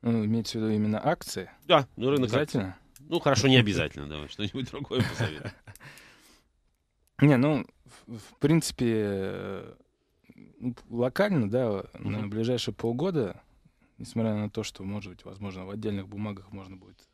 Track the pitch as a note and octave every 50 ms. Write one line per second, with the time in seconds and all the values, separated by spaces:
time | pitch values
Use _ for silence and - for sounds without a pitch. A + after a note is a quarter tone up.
0 | - A#2+ A#2 A2+ G#2+ G#2 A2+ A#2 A2 - - A#2 A2 A2 A2 G#2+ G#2+ G#2+ G#2+ G#2+
1 | - D3 E3+ - - - - - F#2 - - _ - - F3 D#3 C3+ - - -
2 | A2+ B2+ C#3+ D3 B2+ A#2 A2 C3+ D3+ D3+ - C#3 G2+ F#2 F#2 - _ _ _ -
3 | C#3 - E3 E3+ - D3 C3+ - - C#3 C3 B2+ A2+ G#2 G2 E2+ E2 D2 - -
4 | C#2+ C#2+ D2+ D2+ D2+ D2 - - G#2 G#2 - - C3 - - C#3 C#3+ - - B2+
5 | A#2 - A#2+ - A#2+ G#2 D#2 D2 - - - - _ - - - - - - -
6 | - - - - _ - - _ _ _ _ _ _ _ _ _ _ _ _ _
7 | _ _ _ _ - D3 D3 B2 B2+ D3 D#3 - F#2+ - _ _ _ - - -
8 | - - A#2 A2+ - - - _ - C#3+ D#3+ E3 - - - - B2+ A#2 A2+ A2
9 | G#2+ G2+ G2+ G2 F#2+ F#2+ F#2+ F#2+ F#2+ G2 G2 F#2 - - - _ _ _ _ _
10 | _ _ _ _ _ _ - - - - - - - B2 A#2+ - - - - A#2
11 | A#2+ C3 B2+ - G3 G#3 G3 D3+ A2+ F#2+ G#2 B2+ C3 A#2 G#2 F#2+ - - - -
12 | - G2+ G#2 G#2 G#2+ G2+ G#2 A2 A2+ A#2 B2+ A#2 - - G#2+ - - A#2 A#2+ B2
13 | D3+ F#3+ F#3 D#3 A#2+ F#2 - - - _ _ _ _ - _ _ _ _ _ _
14 | A2+ A#2 - A#2 A2+ A2 G#2+ G#2 G#2+ G#2 - - G#2+ - - - F#2+ F#2+ G2+ G#2
15 | G2 G2+ F2+ - - G2 F#2+ F#2+ G#2 G2 F#2+ F#2+ F#2 F#2+ G2+ G#2+ A2 A2 G2+ G2+
16 | F#2+ F#2 G2+ G2+ G#2+ G#2+ G2+ G2 F#2+ - G#2 G2+ F#2+ F#2 F#2 F#2 F#2+ G2 F#2+ _
17 | - _